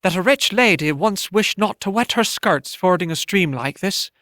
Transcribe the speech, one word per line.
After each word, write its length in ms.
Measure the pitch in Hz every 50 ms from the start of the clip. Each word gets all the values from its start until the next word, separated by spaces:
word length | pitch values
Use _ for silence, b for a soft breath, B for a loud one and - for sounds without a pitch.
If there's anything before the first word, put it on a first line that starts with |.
that 140 | _ 190 165
a 60 | 180
rich 300 | 180 220 285 269 - -
lady 400 | - 214 247 226 185 139 151 151
once 400 | 151 139 156 165 196 190 - -
wished 260 | 180 208 214 - -
not 220 | - 208 208 - _
to 100 | - 202
wet 240 | 196 220 240 - -
her 100 | - 226
skirts 500 | - - - - 220 175 143 131 - -
fording 360 | - - 185 180 175 180 165
a 40 | 165
stream 360 | - - - - 202 185 156
like 280 | 135 127 120 139 147 -
this 320 | - 190 196 - - - _ _